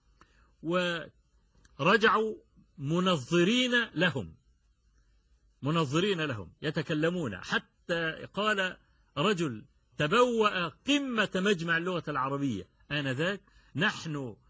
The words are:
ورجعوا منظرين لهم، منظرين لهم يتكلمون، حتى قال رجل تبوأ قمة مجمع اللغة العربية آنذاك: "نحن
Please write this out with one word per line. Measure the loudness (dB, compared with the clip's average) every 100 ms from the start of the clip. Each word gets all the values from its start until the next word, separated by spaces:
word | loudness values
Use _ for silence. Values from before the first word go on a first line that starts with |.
| _ _ -20 _ _ _
ورجعوا | -4 -2 -2 -4 -10 _ _ _ _ _ _ -2 4 6 6 4 0 -4 _ _ -20 -10
منظرين | -2 2 2 2 2 4 4 4 2 0 0
لهم، | 0 0 0 -8 -14 _ _ _ _ _ _ _ _ _ _ _ -8
منظرين | -2 0 2 0 0 0
لهم | -4 -6 -10 -8
يتكلمون، | -6 -4 -4 0 0 0 -4 -6
حتى | -4 -4 -4 _ -6 -4 -4 -6 -10
قال | -4 -2 0 -2 -4 _ _ _ -2
رجل | 0 2 -2 -4 -14 _ _ -2
تبوأ | 2 4 4 4 2 0 -4
قمة | -6 0 0 2 0 0
مجمع | 0 0 0 0 0
اللغة | 0 -4 -4
العربية | -2 -2 -2 -2 -4 -8 _ -8
آنذاك: | -4 -2 -2 -2 -4 _ -20 _ -2
"نحن | -2 -2 -8 -8 -8 -12 _